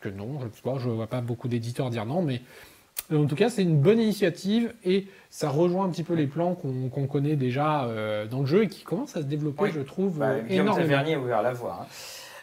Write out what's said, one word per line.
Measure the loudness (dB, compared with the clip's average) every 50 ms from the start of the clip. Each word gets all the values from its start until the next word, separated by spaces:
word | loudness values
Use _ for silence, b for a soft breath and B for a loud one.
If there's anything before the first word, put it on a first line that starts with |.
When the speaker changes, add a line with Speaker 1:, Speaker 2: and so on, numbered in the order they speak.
Speaker 1:
que | -10 -10
non. | -8 -8 -8 -8 -8 -8
Je | -8 -10 -10
sais | -8
pas, | -6 -4 -4 -2
je | -2 -2
vois | -2 -2 -4 -4
pas | -4 -4
beaucoup | -4 -4 -4 -4 -4 -2
d'éditeurs | -2 -2 -2 -4 -4 -4 -4 -2
dire | -2 -4 -4
non, | -2 -2 -2
mais | 0 0 -2 -4 B B B B B B B B B B B -12 -4 0
en | 2 2 2
tout | 2 2
cas, | 2 2 2
c'est | 2 2
une | 4 4 4 6
bonne | 6 6 6 6
initiative | 4 2 2 2 2 0 0 0 -2 0 2 2 2 0 -4 -4 0
et | 2 2 2 0 B B B B B
ça | -6 -4 -2 0
rejoint | 2 4 4 4 4 2 0
un | 0
petit | -2 -2 -2
peu | 0 0
les | 2 0
plans | 0 0 0 0 0 0
qu'on, | -2 -4 -4 -4 -2 -4 -2
qu'on | -2 -2 -2
connaît | 0 0 2 2 2 2
déjà, | 2 2 2 2 2 2 2 2 0 0
euh, | -2 -2 -2 -2 -2 -2 -2 -4
dans | -4 -2 -2
le | 0
jeu | 2 4 4
et | 4 2
qui | -2 -8
commencent | -8 -6 -6 -4 -4 -6 -6
à | -6
se | -4
développer, | -4 -2 -2 -2 -4 -2 0 0
Speaker 2:
Oui. | 0 0
Speaker 1:
je | -2
trouve, | -6 -6 -4 -2 -2 -2 0 0
Speaker 2:
Bah, | 0 0
Speaker 1:
euh, | 0 0
Speaker 2:
Guillaume | -2 0 2 2 4 4
Speaker 1:
énormément. | 2 2 2 4
Speaker 2:
Tavernier | 2 2 2 2 0
a | 0
ouvert | 0 0 0 2
la | 2 0
voie, | -2 -4 -6 -8 -8 -8
hein. | -10 B B B B B B B B B B B